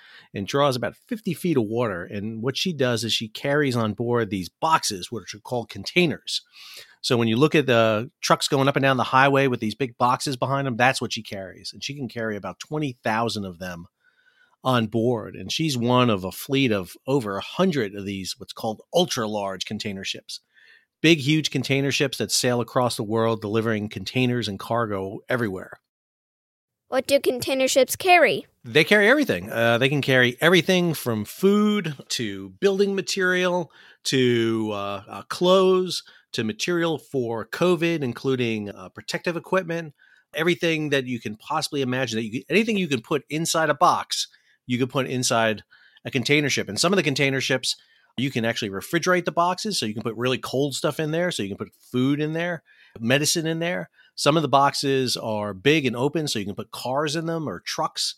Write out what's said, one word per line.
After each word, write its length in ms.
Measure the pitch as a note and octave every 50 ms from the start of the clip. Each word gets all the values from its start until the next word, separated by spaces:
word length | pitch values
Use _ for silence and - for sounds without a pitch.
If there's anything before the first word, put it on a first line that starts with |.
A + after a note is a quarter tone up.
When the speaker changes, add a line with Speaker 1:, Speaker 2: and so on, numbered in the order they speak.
| - - - - - _ -
Speaker 1:
and 140 | G#2 G2
draws 280 | - - C#3+ C#3+ C#3+ B2
about 200 | B2 A#2 F2+ -
fifty 380 | _ _ - B3 G#3+ - F#3+ -
feet 240 | - - F3+ D#3
of 60 | C3 A2
water. 420 | G2+ A2+ A#2+ B2 A2 F#2+ E2+ F2+
And 360 | G2 A2 G2+ G2 A2 A2+ A2+ G#2+
what 120 | C3+ B2+
she 160 | - - F#3+
does 320 | E3 C3+ C3 B2 A#2+ G#2+ A#2
is 80 | A2
she 160 | G2+ - A#2+
carries 480 | G#2+ - - - C#3+ C#3+ D3 D3 C3+ A#2
on 180 | A#2+ A2+ G#2+ G#2
board 360 | - A#2+ A#2 A#2+ A#2 A2+ G2
these 200 | G#2 F#2+ F2 -
boxes, 640 | _ - - D#3+ D#3+ D#3 - - G#2 F#2 F2 -
which 220 | A#2+ G#2+ F2 - -
are 60 | G#2
called 280 | - - B2+ A#2+ A2+
containers. 760 | - - G#2 F#2+ - - F3 F3+ D#3 G#2 - - - - - - _ _ - - - - - - - - _
So 140 | - - C3+
when 120 | A#2 A#2
you 80 | A2+ A2
look 200 | A#2+ D3+ D3+ -
at 120 | D#3+ C3+
the 420 | C3 A#2+ A2+ A2+ A2 A2 G#2+ A#2+ C#3 _ -
trucks 260 | - - F3 E3+ -
going 200 | - D3+ C3+ C3+
up 80 | C#3 C#3
and 80 | C#3 C3
down 140 | C3+ C3+
the 60 | B2 A2
highway 440 | - - C3 C3+ C#3 C#3 C3+ C#3
with 120 | C3+ B2 A2+
these 160 | A2+ G#2+ G2+
big 220 | - C#3 B2 A#2+
boxes 380 | - B2 B2 C3 - - D3+ C3
behind 300 | B2 C#3 B2 C#3 C#3 C#3
them, 120 | C3+ A#2
that's 240 | A2 B2 C3 B2+ -
what 120 | B2 G#2 -
she 80 | A#2
carries. 500 | G#2+ - A2 G2 F#2+ F2+ E2+ - F#2 -
And 120 | - G2+ -
she 100 | - C#3
can 140 | D3 C3+
carry 300 | G#2+ - A#2 A2+ A2 G#2
about 220 | G2+ F#2 F#2+ F2+ -
twenty 380 | - - D3+ D3+ D#3 C3+ A#2+ _ -
thousand 400 | A#2 G#2+ A2 A#2 A2+ G#2 G#2+ G2
of 160 | F#2+ F2 E2
them 280 | F#2 F2+ F2 E2+ E2+ - _ _ _ _ _ _ _ _ _ _ _ _ _ _ -
on 240 | C3+ B2+ A#2+ A2
board. 480 | G#2 A#2 A2+ A2 B2 B2 A2 G2 F#2+ -
And 160 | G2 F#2 -
she's 260 | - - D#3+ D#3+ C3+
one 320 | A#2+ A2+ A#2+ B2 B2 B2 A#2+
of 140 | G#2+ F#2 F2+
a 80 | F#2
fleet 400 | - - - - C3+ C3+ C3+ B2
of 240 | G#2+ G2 F2+ E2+ - - -
over 300 | - C3+ C#3+ A2 G2+ G2
a 60 | G2
hundred 540 | - - - - F#3 G3 D3+ C#3 A2 G2 G2+
of 100 | G2+ G2
these, 300 | G2+ G2+ F#2+ F#2 - -
what's 160 | - F#2+ - -
called 280 | - - A2+ A2 - - - -
ultra-large 720 | E3+ F3+ - - C3 A2+ G#2+ G#2+ G#2 G2+ G2 F#2+ F#2 -
container 400 | - A2 G#2 - A2 G2 G2 G2
ships. 340 | - - - - - - - _ _ _ _ _ - - _ _ _ _ -
Big, 200 | - D#3+ E3+ D3+
huge 320 | B2 C#3 D#3 D#3 D3 -
container 400 | - C#3 B2 - C3+ C#3 C#3 C#3
ships 260 | B2 - D3+ C3 -
that 140 | - A2+ G2
sail 280 | - - - B2+ B2 A#2+
across 380 | A2+ - - C3+ B2 A#2 -
the 60 | - A2+
world, 360 | G2+ A2 A2+ A2+ A2+ A2+ G#2
delivering 480 | G#2+ G2+ G#2+ A2+ A2 A#2 A2 G#2 G#2
containers 600 | G#2 - G2 G2 - - B2+ B2+ B2 B2 A#2+ A2
and 100 | G#2 G2
cargo 640 | - - - A#2 A#2 A#2 G#2+ G#2 F#2+ F#2+ G2 G#2+ A#2+ - -
everywhere. 500 | B2+ A#2+ A#2+ G#2 F#2 F#2 - - - - _ _ _ _ _ _ _ _ _ _ _ _ _ _ _ _ _ _ _ _ _
Speaker 2:
What 180 | - B3 C4 B3+
do 140 | - C#4 C#4+
container 480 | - - C4 B3 - E4 C4+ C4 C4
ships 280 | B3+ - C4+ B3+ - -
carry? 520 | - - F#4 F4+ F4 D4+ A3 C#3+ - - _ _ _ -
Speaker 1:
They 200 | A#2+ A2+ D3 D#3+
carry 240 | - G#3 G#3+ G3+
everything. 440 | G#3+ C4+ D4+ C#4 - G2 F2 F2+ G#2+
Uh, 260 | A#2+ A#2 A#2 A#2 A#2
they 120 | A#2 B2+ C3+
can 120 | D3+ C#3+
carry 360 | B2+ - C3 B2+ B2 A#2+ A#2+ -
everything 540 | D3+ E3 F#3+ F3 D3+ - F#3 F3+ F3 E3+ D3+
from 280 | - - B2 A2+ G#2+ G#2
food 720 | - - - F#3+ G3 G3+ G#3 G#3 G#3 G#3 G#3 F3 D#3+ C#3+ - - -
to 400 | - - B2 G#2 G2 F#2+ F#2+ G2 F#2+ -
building 360 | F#3+ G3 G3 F#3+ G3+ G3 G3
material 760 | F#3+ F3+ - - G3 F#3 F#3 F3+ F3+ F3+ F3+ F3 F3+ E3 - _ - - - - _ -
to, 680 | - C#3+ C3 B2+ B2 A#2+ A#2 A2+ A2+ A2+ A2 A2 G#2+ G#2
uh, 300 | G2+ G2+ G2+ G2+ G2 G2+
uh, 140 | - G#2 G2 - -
clothes 720 | - - F3+ F3+ F#3 F#3+ F#3 F#3+ F#3 F#3 F#3 F3+ - - - - - - _ _ -
to 100 | - A2+
material 540 | A2 G#2+ G#2+ - - F3+ E3+ E3+ E3 D#3+
for 480 | D3 - - - C3+ A#2+ A2+ A#2 A2+ G2+
covid, 560 | - - - E3+ F3+ F3+ D#3+ E3 E3+ E3+ D#3+
including, 720 | C#3+ A#2+ A2+ - - C3+ C3+ B2+ B2 A#2 A2 G#2+ G#2 G2+
uh, 180 | F#2+ F#2 F#2 F#2
protective 480 | - - - - - E3+ - F3+ E3
equipment. 560 | E3+ - - F#3 F#3 F#3 E3 E3 E3+ E3 D3+ - _ _ _ _ _ _ _ -
Everything 560 | D3+ E3 F3 E3+ - F3 E3 D#3+ D#3 D3+ C#3+
that 160 | C#3+ C#3 C3
you 140 | B2+ B2 A#2
can 160 | - A#2 G#2+
possibly 480 | - - - C#3+ D#3 C#3+ - - C#3+ C3+
imagine, 340 | B2 B2+ C3 C3+ A#2 A2+
that 80 | A2 A#2+
you 60 | A2
can, 120 | G#2 C#3 - -
anything 260 | D#3 G3+ A3+ A3+ A3
you 120 | G3 F#3
can 140 | D3 C#3+ B2
put 220 | - - E3 C#3 - -
inside 400 | C#3+ D#3 E3 - - E3 D#3+ D3+
a 60 | C#3+
box, 540 | - F3+ E3 C3 G2 F#2 - - - - - _ _ _ _ _ _ _
you 140 | - B2 A#2
can 80 | C3
put 180 | C3 - C#3+ B2+
inside 580 | - C3 B2 B2 - B2+ A2+ A2+ A2 G#2+ G#2 - _ _ _ _ _ _ _ -
a 60 | A#2+
container 400 | - C3 G#2+ - C#3+ D3+ D3 C3
ship. 180 | - A#2 G2
And 120 | F#2+ G2 A2
some 120 | - F3
of 60 | G3+
the 60 | F#3+ D3
container 360 | D3+ C3+ C3+ C#3+ C#3 C3+ C3
ships, 360 | A#2+ - C3+ B2+ - - - - _ _ _ _ _ _ - -
you 120 | B2 C#3
can 140 | - B2 A2
actually 260 | A2+ A#2 - B2 G2+
refrigerate 540 | F#2+ F#2+ - - - E3+ D3 F3+ F3+ F3+ E3+
the 60 | F#3
boxes, 460 | D#3 E3+ E3+ F3 F3+ - - A3 F#3
so 80 | - -
you 80 | G#2+ G#2+
can 80 | A#2+
put 140 | A#2 B2 G#2+
really 240 | A2+ A#2+ B2+ C3 A#2
cold 340 | - - - B2+ C#3+ C#3+ B2+
stuff 260 | - - D#3 D3 -
in 120 | D#3+ D3+
there, 180 | D#3 E3 F3 F3+
so 140 | - - G#2
you 60 | G2
can 80 | G2
put 140 | - G#2+ F#2 _ _ _ -
food 280 | - B2 B2+ C3+ D3 C#3+
in 140 | D3+ D#3 D#3+
there, 300 | E3 E3+ F3 E3+ D3+ _ _ _ _ _ _ - G#2
medicine 460 | A2+ A2+ B2+ C#3+ D3+ C#3 - F3 D#3
in 140 | D#3+ E3 E3
there. 320 | E3 E3+ F3+ F#3 E3 - _ _ _ _ -
Some 200 | - - D3 D3+
of 60 | E3
the 60 | D3+
boxes 680 | C3+ C3 C3+ C#3 C#3 - - - C#3 C3+ C3 C3 A#2+ -
are 380 | - - A2+ G#2+ G#2 G#2 G#2 F#2+
big 320 | F#2+ F#2 C#3 D3+ D#3+ C3+
and 100 | B2 A2
open, 320 | A#2+ B2+ D3 - E3+ D3+
so 120 | C#3+ - A#2
you 60 | G2
can 100 | G2 F#2+
put 160 | - G#2+ -
cars 440 | - - - B2 C3 C#3+ D#3 D3+ C#3+
in 120 | E3 D#3+
them 200 | E3 E3 E3 D#3
or 120 | B2+ F2+ E2+
trucks. 560 | - - - - D#3 - - - - - -